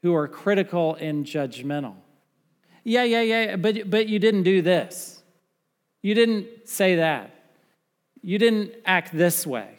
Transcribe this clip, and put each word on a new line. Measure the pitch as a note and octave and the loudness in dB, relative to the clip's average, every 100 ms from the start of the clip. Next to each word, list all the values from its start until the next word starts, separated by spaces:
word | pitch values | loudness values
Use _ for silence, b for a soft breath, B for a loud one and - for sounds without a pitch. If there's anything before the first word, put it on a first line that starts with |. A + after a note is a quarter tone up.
who | F3 | 2
are | E3+ D3 | 0 -2
critical | - - G3+ G3 F3 E3 D#3 | -4 0 0 0 0 -2 -2
and | D#3+ D3+ C#3+ | -4 -4 -4
judgmental. | D#3 C#3 A#2 C3+ D3 C3+ F#2+ _ _ _ _ _ _ b b | -6 -6 -8 -8 -6 -8 -14 _ _ _ _ _ _ b b
"Yeah, | - A#3 | -2 0
yeah, | B3 A#3 | 2 2
yeah, | A3+ A3+ A3 F#3+ | 2 0 -2 0
but, | F#3+ A3 G3+ | 0 -2 0
but | G#3 A3 | 0 0
you | G#3 | 2
didn't | G#3+ G#3 | 2 2
do | F3+ F#3+ | 4 4
this. | E3 F3 - - - - _ _ _ _ _ _ _ _ | 4 2 0 -12 -16 -18 _ _ _ _ _ _ _ _
You | G3+ | -2
didn't | G#3+ A#3 G#3+ F#3+ - - | 2 4 2 -4 -16 -14
say | - G3+ F3 | 0 2 4
that. | D#3+ C#3 G2 - _ _ _ _ _ _ _ _ | 2 0 -6 -20 _ _ _ _ _ _ _ _
You | F#3+ G3+ | -6 0
didn't | A#3 A3 G3+ - - | 2 2 -4 -8 0
act | F#3 E3+ | 0 0
this | D#3+ F3 E3 D#3+ | 0 2 2 -4
way." | B2 G2+ | -8 -8